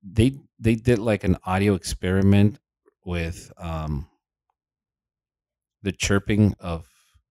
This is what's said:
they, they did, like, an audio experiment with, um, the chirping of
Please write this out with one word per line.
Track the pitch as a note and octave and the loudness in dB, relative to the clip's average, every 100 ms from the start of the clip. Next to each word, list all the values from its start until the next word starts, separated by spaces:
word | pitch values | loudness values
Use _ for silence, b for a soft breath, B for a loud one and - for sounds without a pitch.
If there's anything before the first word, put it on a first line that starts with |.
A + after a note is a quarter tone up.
they, | G2+ F2 A#2+ C3+ - _ | -10 0 0 0 -18 _
they | A2+ | -2
did, | A#2 A#2 A#2+ | 0 2 0
like, | A2+ G#2 | 2 -2
an | G2+ F#2 | 0 -2
audio | - F#2 G2+ | 0 0 2
experiment | F#2+ - - F2+ F#2+ G2 G2+ G2+ - _ _ _ _ | 0 -2 -6 -2 2 4 6 4 0 _ _ _ _
with, | - F2 E2 D#2 - - | -8 -6 -6 -10 -16 -16
um, | F2 D#2+ D#2 D2 - _ _ _ _ _ _ _ _ _ _ _ _ _ _ _ _ _ | -10 -8 -6 -8 -10 _ _ _ _ _ _ _ _ _ _ _ _ _ _ _ _ _
the | G2 | -8
chirping | F2 - G2 - G#2 G#2 - | -6 0 -2 0 2 2 0
of | F#2 E2 - _ _ _ _ | -8 -10 -12 _ _ _ _